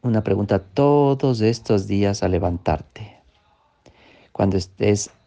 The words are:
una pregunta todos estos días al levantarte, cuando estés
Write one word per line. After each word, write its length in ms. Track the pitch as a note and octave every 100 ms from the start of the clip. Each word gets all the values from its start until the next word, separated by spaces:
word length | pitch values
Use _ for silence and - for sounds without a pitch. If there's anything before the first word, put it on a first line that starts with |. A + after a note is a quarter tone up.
una 200 | B2+ A2
pregunta 360 | G#2+ G2 G#2+ G2+
todos 800 | - - C#3+ D3 C#3 C#3 C#3 A#2
estos 460 | A2 A#2 - G#2+ G2
días 360 | G2+ G2+ G2
al 100 | F2+
levantarte, 840 | F2+ F2 F2 - D#2+ - - A2 - _ _ _ _ _ _ _ _ _ _ _
cuando 260 | - G2+ F#2+
estés 500 | F2+ _ G#2 G#2 - _